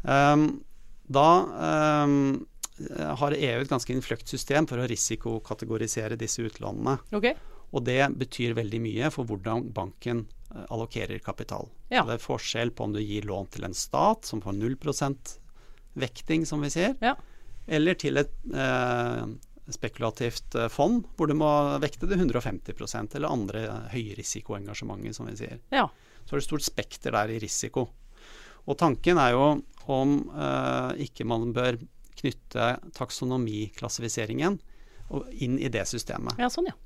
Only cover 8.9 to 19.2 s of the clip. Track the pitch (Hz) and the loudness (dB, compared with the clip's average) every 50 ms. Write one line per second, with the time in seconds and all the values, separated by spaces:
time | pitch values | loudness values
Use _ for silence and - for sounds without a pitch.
8.9 | 104 107 127 156 151 - 127 113 107 98 95 113 110 120 123 117 107 107 95 95 | -2 0 0 0 0 -2 -4 -2 -4 -4 -2 -2 -2 -2 -2 -4 -4 -6 -6 -6
9.9 | - - - 120 120 117 110 - - - - - - 107 101 - 117 110 107 - | -8 -6 -4 -2 -2 -2 -2 -6 -12 -14 -14 -14 -12 -12 -8 -6 -4 -4 -4 -4
10.9 | - 117 101 98 101 104 - - 98 - 110 - - 101 - - - - - - | -4 -4 -4 -4 -6 -6 -6 -8 -8 -8 -6 -8 -6 -8 -8 -10 -12 -16 -8 0
11.9 | 240 254 160 117 117 117 - - 131 117 - - - 113 117 120 117 - 113 107 | 2 2 2 2 0 -4 -2 -4 -4 -2 -2 -4 -2 0 -2 -2 -2 -4 -4 -2
12.9 | 104 104 107 104 104 104 104 104 95 98 98 - - - - 90 85 - - - | -2 -2 -2 -2 -4 -4 -4 -4 -4 -4 -4 -6 -8 -8 -8 -6 -6 -6 -6 0
13.9 | - 135 156 202 220 220 - - - 110 - - 98 101 107 120 135 - - 151 | 2 4 6 6 4 2 -2 -6 -6 -4 -4 -4 -2 -2 0 -2 -2 -2 -2 -4
14.9 | 139 - 147 139 139 - - - - - - - - - - - - - - - | -2 0 0 -2 -2 -4 -8 -14 -14 -14 -16 -18 -20 -18 -18 -18 -18 -18 -18 -14
15.9 | - - - 117 - - - - 160 160 160 147 156 151 143 143 - 165 180 233 | -6 -4 -4 -4 -4 -10 -2 0 0 0 2 0 -2 -2 -2 0 0 2 2 2
16.9 | 269 - 220 240 285 - - - - - - - - - - - 160 151 156 175 | 0 2 0 0 0 0 -6 -16 -18 -16 -12 -12 -12 -10 -4 0 2 4 4 4
17.9 | 180 - - 143 135 139 147 - - - - - - 135 135 131 127 127 123 123 | 4 2 0 2 2 2 2 2 -2 -6 -6 -4 -2 0 2 2 2 2 2 2
18.9 | 123 120 120 120 120 117 | 2 2 2 0 0 -2